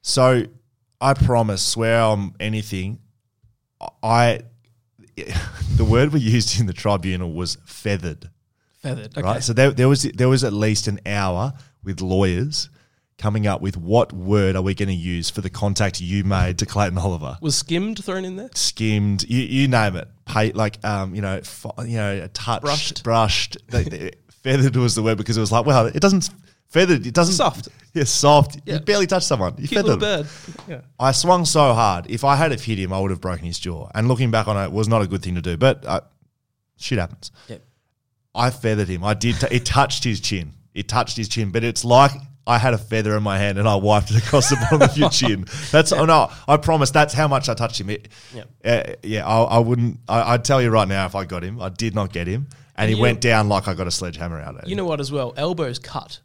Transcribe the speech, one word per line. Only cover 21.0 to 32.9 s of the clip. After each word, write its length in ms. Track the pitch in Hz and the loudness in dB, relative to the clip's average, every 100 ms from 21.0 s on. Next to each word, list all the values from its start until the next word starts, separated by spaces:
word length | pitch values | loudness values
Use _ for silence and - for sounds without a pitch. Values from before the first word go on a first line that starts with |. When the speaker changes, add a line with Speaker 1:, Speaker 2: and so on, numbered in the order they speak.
| 95 | -6
Speaker 1:
you 80 | 92 | -6
know, 180 | 98 95 | -6 -6
fu-, 280 | - - 110 - | -10 -16 -14 -12
you 120 | 117 117 | -6 -4
know, 240 | 104 98 | -4 -4
a 40 | 85 | -8
touch, 340 | - 113 117 | -10 -6 -4
Speaker 2:
Brushed. 420 | 147 147 - - | -2 -4 -4 -6
Speaker 1:
brushed. 540 | - 113 107 - - - _ | 0 2 2 0 -4 -10 _
The, 140 | - | -2
the, 280 | - 87 90 - _ | -2 -6 -12 -14 _
<laughs> 60 | _ | _
feathered 320 | 131 135 135 131 | 0 4 4 4
was 180 | 120 113 | 2 2
the 60 | |
word 160 | 110 110 | 0 0
because 180 | 107 113 | -2 -2
it 40 | |
was 120 | 104 | 2
like, 140 | 113 120 | 2 4
well, 200 | 131 113 | 4 4
it 140 | - | 4
doesn't, 300 | 196 190 - - _ _ _ | 4 4 0 -10 _ _ _
feathered, 380 | 156 180 156 120 | 2 4 2 2
it 80 | |
doesn't. 200 | 120 175 | 2 2
Speaker 2:
Soft. 340 | 185 220 - - - _ | 2 0 -2 -16 -20 _
Speaker 1:
Yeah, 100 | 170 | -4
soft. 540 | 147 - 143 147 139 - | -2 4 6 6 6 -2
Speaker 2:
Yeah. 100 | - 156 | -8 -6
Speaker 1:
You 40 | |
barely 260 | 151 202 185 | 0 0 2
touched 200 | 185 175 | 0 0
someone. 280 | 131 90 - | 0 -2 -4
You 100 | 135 | -4
Speaker 2:
Cute 160 | 202 | 0
little 160 | 202 107 | 2 2
Speaker 1:
feathered. 260 | 208 180 147 | 0 -2 -6
Speaker 2:
bird. 380 | - - - - | -14 -20 -20 -16
Yeah. 140 | 139 - _ | -18 -18 _
Speaker 1:
I 140 | 131 | 0
swung 320 | 135 170 180 | 2 4 4
so 300 | 160 160 143 | 4 4 4
hard. 360 | 113 110 90 85 | 6 2 2 -4
If 140 | 117 | -2
I 100 | 139 | 2
had 160 | 139 160 | 2 2
have 120 | 123 | -2
hit 160 | - 104 | -4 -4
him, 140 | 92 | -2